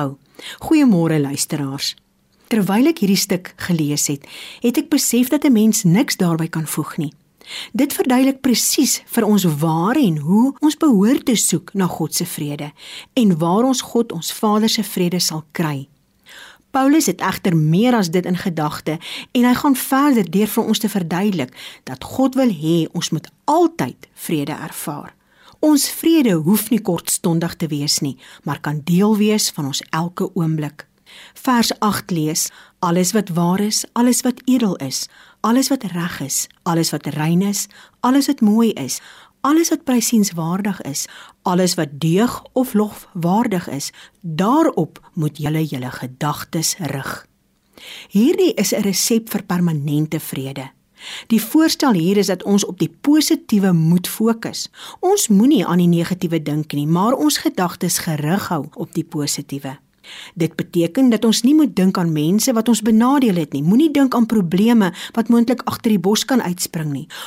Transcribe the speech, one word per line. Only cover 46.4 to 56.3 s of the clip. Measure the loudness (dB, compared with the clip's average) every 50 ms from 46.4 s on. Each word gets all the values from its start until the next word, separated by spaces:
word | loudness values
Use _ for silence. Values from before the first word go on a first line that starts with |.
| -8 -8 -6 -4 -4 -4 -4 -6
rig." | -6 -6 -6 -6 -8 -8 -10 -12 -14 _ _ _ _ _ _ _ _ _ _ -20 -20 -20 -20 -20 -10 -2
Hierdie | 0 2 4 4 4 4 2 2 2
is | 0 -2 0 0
'n | 0
resep | 0 0 0 -2 0 0 0 0 -2 -2
vir | -6 -8 -4
permanente | -2 -2 0 0 0 0 -2 -2 -2 -2 -2 -2 -2 -4 -6
vrede. | -8 -8 -8 -8 -8 -8 -10 -12 -14 -14 -16 _ _ _ _ -20 -20 -18 -16 -14 -4 0
Die | 0 0
voorstel | 0 2 2 4 4 4 2 2 2 2 2
hier | 2 2 2 2 2
is | 2 0
dat | -2 -4 -2
ons | 0 2 2 0
op | 0 -4 -4
die | -4 -4 -4 _
positiewe | 0 2 4 4 4 2 0 -2 0 0 0 2 2 4
moet | 2 4 4 4 2 2 0 -2
fokus. | -4 -2 0 0 0 -2 -6 -10 -10 -10 -12 -12 _ -18 -20 -20 -10 -4
Ons | 0 2 2 2 2 2
moenie | 4 4 4 4 4 2 2
aan | 2 2 2
die | 4 4
negatiewe | 4 2 0 -2 -4 -4 -4 -2